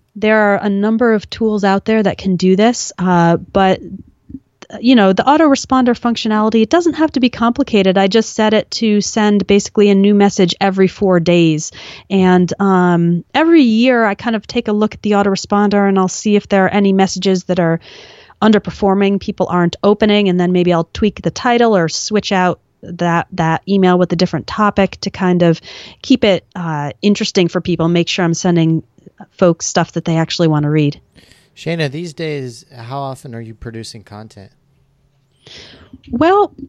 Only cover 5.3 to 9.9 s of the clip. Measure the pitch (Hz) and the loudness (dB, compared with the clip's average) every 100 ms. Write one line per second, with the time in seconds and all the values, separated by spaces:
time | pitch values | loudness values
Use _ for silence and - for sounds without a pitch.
5.3 | 302 311 277 - 262 247 233 233 220 220 | 2 2 0 0 0 0 0 -4 -4 -2
6.3 | 214 214 226 220 339 339 277 311 262 240 | -2 0 0 2 2 0 0 -2 0 -2
7.3 | - 233 240 269 208 190 190 196 226 220 | 0 -2 -2 0 0 2 2 2 0 -2
8.3 | - 214 214 - - 220 208 - 226 208 | -2 0 0 -2 -4 0 0 -2 -2 0
9.3 | 208 185 202 - - 202 | 0 2 0 0 2 4